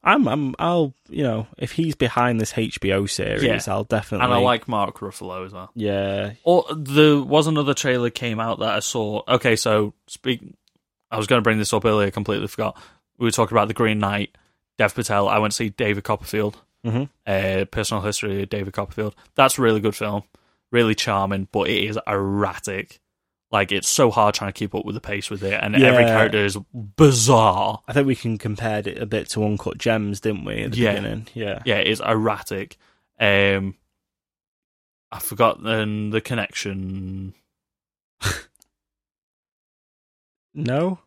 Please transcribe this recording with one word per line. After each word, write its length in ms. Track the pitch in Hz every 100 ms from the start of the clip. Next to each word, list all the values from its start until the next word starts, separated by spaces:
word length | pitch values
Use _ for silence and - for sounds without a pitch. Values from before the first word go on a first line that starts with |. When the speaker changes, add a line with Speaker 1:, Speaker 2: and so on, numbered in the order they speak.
| -
Speaker 1:
I'm, 200 | 220 185
I'm, 300 | 139 139 -
I'll, 360 | 165 175 147 - _
you 120 | -
know, 240 | 135 110 110 -
if 160 | 131
he's 220 | - 165 143
behind 440 | 120 - 123 117
this 180 | 107 -
H 220 | 110 -
B 140 | 98
O 120 | 98 101
series, 360 | - - 107
Speaker 2:
Yeah. 160 | 123 107 -
Speaker 1:
I'll 160 | 98
definitely 400 | 107 107 - 101
Speaker 2:
And 100 | 127
I 40 | 120
like 320 | 123 117 -
Mark 300 | 110 101 -
Ruffalo 460 | 101 - 92 92 92
as 60 |
well. 180 | 95 92 -
Speaker 1:
Yeah. 560 | 104 98 98 98 101 110 -
Speaker 2:
Or 180 | 175 -
there 460 | 156 135 143 151 147
was 240 | 131 147 156
another 260 | 156 143
trailer 360 | 135 143 127 120
came 300 | - 120 110
out 200 | 113 113
that 100 | 110
I 60 | 101
saw. 420 | - 123 107 104 -
Okay, 300 | 123 127 110
so 360 | 120 107 104 - _
speak, 340 | - - 120 - - _ _ _ _ _
I 60 | 113
was 100 | 104
gonna 140 | 123
bring 160 | 110 110
this 160 | 107
up 100 | 110
earlier, 260 | 113 107 98
completely 380 | 110 104 104 101
forgot. 340 | - 107 - - _ _ _
We 80 | 120
were 40 |
talking 220 | 110 110 113
about 100 | 104
The 60 |
Green 260 | 113 113 107
Knight, 380 | 101 101 101 _ _ _ _ _
Dev 180 | 107 -
Patel. 320 | 113 101 101
I 120 | 107
went 120 | 107
to 60 | -
see 120 | 113
David 340 | - 110 101 -
Copperfield, 560 | 104 - 143 104 - _ _ 120
Speaker 1:
Mm-hmm. 180 | 113 143 _ -
Speaker 2:
uh, 380 | 98 95 95 101
Personal 360 | - 104 107
History 400 | 104 101 104 98
of 60 | 98
David 220 | 104 98
Copperfield. 420 | - 101 - 107 - _ -
That's 220 | 135 -
a 40 |
really 200 | 120 107
good 120 | 107 104
film, 260 | 107 104 - _ _ _ _
really 240 | 120 113 107
charming, 540 | - 98 98 98 95
but 160 | 107 -
it 140 | 107
is 160 | 101 110 -
erratic. 920 | 101 98 101 101 - - 98 - - _ _ _ _ _
Like, 200 | 107 98
it's 160 | 101 -
so 220 | - 127
hard 240 | 110 104
trying 180 | - 101
to 60 | -
keep 160 | 104
up 100 | 104
with 120 | - -
the 40 |
pace 300 | - 101 -
with 140 | 98
it, 100 | 98 104
and 140 | 104 123
every 300 | 123 123 117
Speaker 1:
Yeah. 20 |
Speaker 2:
character 300 | 110 110 107
is 140 | 101 98 -
bizarre. 1080 | 123 104 - 151 127 113 123 110 92 101 107 -
Speaker 1:
I 60 |
think 140 | 127 139
we 80 | 127
can 240 | 120 110
compare 400 | 117 104 113 107
it 200 | 101 -
a 60 | 104
bit 240 | 110 -
to 160 | - 107
Uncut 320 | 104 - -
Gems, 420 | - 110 104 101
didn't 220 | 110 101
we, 200 | 98 107
at 80 | 110
the 60 | 110
Speaker 2:
Yeah. 160 | 113 101
Speaker 1:
beginning? 320 | 104 110 110 -
Yeah. 260 | 104 95
Speaker 2:
Yeah, 120 | 127 104
it's 240 | 95 107
erratic. 760 | - 110 110 101 - 101 98 - _ _ _ _
Um, 560 | 110 98 98 98 98 92 _ _ _ _ _ _ _ _ _ _ _ _ _
I've 100 | 104
forgotten 880 | - 104 117 - 104 110 107 107 107
the 100 | 110
connection. 1160 | - 120 98 - 104 95 92 95 92 95 95 - _ _ _ _ _ _ _ _ - - - _ _ _ _ _ _ _ _ _ _ _ _ _ _ _ _ _ _ _ _
Speaker 1:
No? 460 | - 135 135 175 185